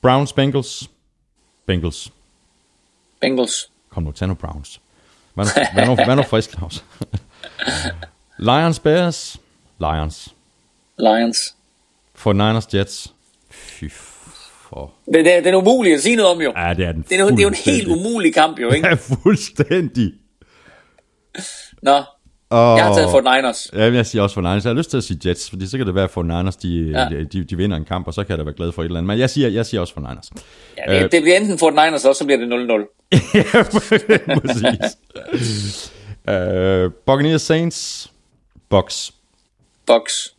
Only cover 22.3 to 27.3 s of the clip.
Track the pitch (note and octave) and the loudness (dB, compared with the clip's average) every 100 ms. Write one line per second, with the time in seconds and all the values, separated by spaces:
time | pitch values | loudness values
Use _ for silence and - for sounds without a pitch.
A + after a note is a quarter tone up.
22.3 | _ _ A#2 A#2+ A2+ G#2 G2 F2+ - B2+ | _ _ 4 6 6 6 4 4 4 4
23.3 | C3 C3+ A2+ - G2 A2+ B2 A2+ A2+ G2+ | 2 0 -4 -8 0 2 2 0 0 0
24.3 | G#2 F2 G2 G2+ A#2+ E3 C3+ - E2 F2+ | 0 -2 -2 0 -2 -2 -4 -4 -6 -4
25.3 | F2 - F#2 F#2+ C3 G#2+ F#2 F#2 - E2+ | -4 -6 -10 -8 -4 -2 -2 -2 -2 -4
26.3 | E2+ F#2+ F#2 F#2 E2+ D#2+ D2+ B2+ D2+ D#2 | -2 -4 -4 -4 -4 -2 -2 -4 -4 -6